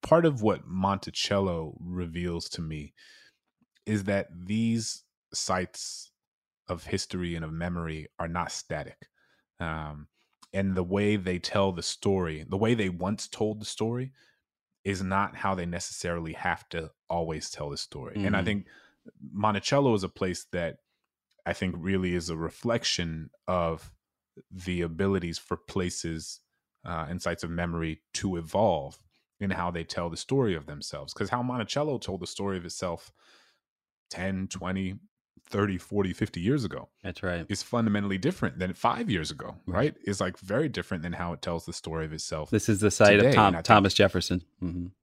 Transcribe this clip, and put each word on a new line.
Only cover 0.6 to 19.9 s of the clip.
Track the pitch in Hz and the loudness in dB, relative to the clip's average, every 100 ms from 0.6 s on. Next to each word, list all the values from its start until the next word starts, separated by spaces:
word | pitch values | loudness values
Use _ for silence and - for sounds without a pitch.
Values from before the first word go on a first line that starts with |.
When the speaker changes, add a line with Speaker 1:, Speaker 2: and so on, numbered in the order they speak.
| - | -4
Speaker 1:
Monticello | 92 95 98 - - - 101 95 85 80 - | 0 2 2 -2 -6 0 2 2 0 -6 -10
reveals | 87 90 85 82 87 85 - | -8 -6 -4 -4 -4 -4 -6
to | - | -8
me | 80 78 71 _ - - - _ _ _ _ _ - | -8 -8 -10 _ -20 -20 -20 _ _ _ _ _ -2
is | 107 98 | -2 2
that | 98 92 | 0 -2
these | 85 90 110 113 113 110 - _ _ _ | -10 -4 0 2 0 -2 -8 _ _ _
sites | - - 92 92 - - - - _ _ _ _ _ - | -8 -2 -2 -2 -8 -12 -12 -16 _ _ _ _ _ -8
of | 87 - | -8 -4
history | 98 - 92 87 85 | -4 -2 -4 -2 -4
and | |
of | 78 | -6
memory | 80 87 87 82 78 76 - | -4 -4 -2 -4 -6 -10 -8
are | 85 | -4
not | 87 85 | -2 -2
static. | - - 78 71 - - _ _ _ _ _ | -6 -6 -6 -6 -14 -20 _ _ _ _ _
Um, | 85 80 76 73 76 _ _ _ - | -6 -4 -6 -10 -16 _ _ _ -6
and | 95 98 92 | -2 0 0
the | |
way | 90 98 104 104 | 0 2 2 2
they | 92 90 | 0 -4
tell | - 101 98 | -2 2 2
the | 87 | 2
story, | - - - 98 85 78 78 | -6 -2 0 2 0 -4 -4
the | 98 | 0
way | 110 | 2
they | 120 98 | 4 2
once | 87 92 107 - | 0 -2 -2 -6
told | - 107 107 | -2 -2 -2
the | 104 | -8
story, | - 113 120 131 _ _ _ _ _ _ _ | -4 -2 -2 -6 _ _ _ _ _ _ _
is | 98 95 | -4 -2
not | 95 98 101 - | 2 2 2 0
how | 101 | 0
they | 95 87 | 0 -2
necessarily | 87 - - 90 85 82 | -4 -6 -6 -4 -4 -6
have | 76 90 85 - | -4 -2 -2 -4
to | 82 80 _ _ | -8 -8 _ _
always | 87 82 78 - | -2 -2 -4 -6
tell | - 73 | -8 -8
the | 71 | -8
story. | - 73 - 104 | -10 -10 -8 -2
And | 98 101 | 2 2
I | |
Speaker 2:
Mm-hmm. | 92 | 2
Speaker 1:
think | 101 - - - _ - _ - | 0 -4 -20 -20 _ -20 _ -10
Monticello | 98 104 101 - 139 135 | 0 2 2 2 4 6